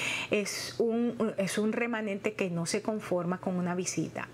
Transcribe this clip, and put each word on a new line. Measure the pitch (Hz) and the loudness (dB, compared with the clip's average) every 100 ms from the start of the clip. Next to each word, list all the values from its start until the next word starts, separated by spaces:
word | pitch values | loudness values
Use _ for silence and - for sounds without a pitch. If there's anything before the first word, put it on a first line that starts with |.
| - - - | -2 -2 0
es | 208 202 - - - | 2 0 -4 -4 0
un, | 226 226 240 240 214 - | 2 4 2 2 0 0
es | 196 - | 0 2
un | 214 | 2
remanente | 220 233 226 214 202 214 | 2 0 0 -2 0 -2
que | 214 190 | 0 0
no | 170 165 | 0 0
se | 220 | 0
conforma | 214 214 - 180 175 180 | 0 -2 0 0 2 0
con | - 180 | 0 0
una | 175 180 | 0 0
visita. | 180 - 160 - - | -2 -2 -2 -4 -4